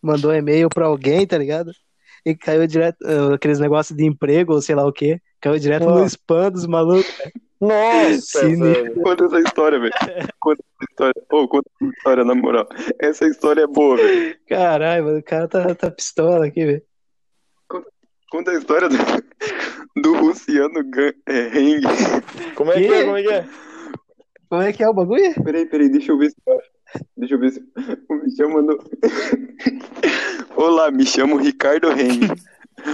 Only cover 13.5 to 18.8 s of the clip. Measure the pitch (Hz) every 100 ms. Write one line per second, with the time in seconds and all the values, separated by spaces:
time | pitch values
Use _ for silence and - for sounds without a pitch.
13.5 | 151 147 143 143 123 - 359 330 - -
14.5 | 196 175 151 160 170 151 156 - 160 165
15.5 | 190 180 175 175 - - - 165 170 151
16.5 | 165 156 143 - _ _ _ _ _ _
17.5 | _ - 180 - _ _ _ _ 160 175
18.5 | 170 - 160